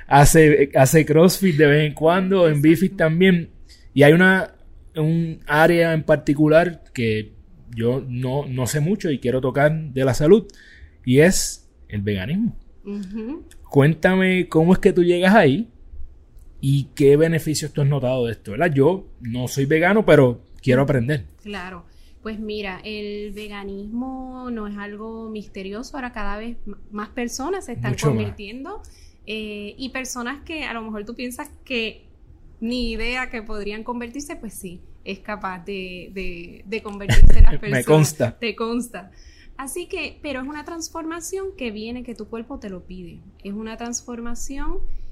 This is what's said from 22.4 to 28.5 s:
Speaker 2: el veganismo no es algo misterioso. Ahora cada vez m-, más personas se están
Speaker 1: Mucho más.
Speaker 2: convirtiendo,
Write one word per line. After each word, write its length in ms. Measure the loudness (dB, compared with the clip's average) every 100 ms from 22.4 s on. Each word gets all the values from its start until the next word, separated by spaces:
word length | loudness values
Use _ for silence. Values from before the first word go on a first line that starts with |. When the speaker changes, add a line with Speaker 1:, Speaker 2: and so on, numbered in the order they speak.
| -10 -10 -10 -12
Speaker 2:
el 480 | -12 -12 -10 -10 -12
veganismo 1160 | -14 -14 -14 -12 -12 -12 -10 -10 -10 -14 -14 -12
no 160 | -10 -10
es 80 | -12
algo 500 | -12 -14 -14 -14 -14
misterioso. 680 | -14 -14 -14 -14 -12 -14 -12
Ahora 160 | -12
cada 240 | -8 -8 -8
vez 200 | -10 -12 -12
m-, 100 | -14 -16
más 160 | -14 -12
personas 560 | -10 -10 -8 -8 -8
se 80 | -10
están 180 | -10 -8
Speaker 1:
Mucho 140 | -4 -2
más. 40 | -2
Speaker 2:
convirtiendo, 640 | -4 -10 -16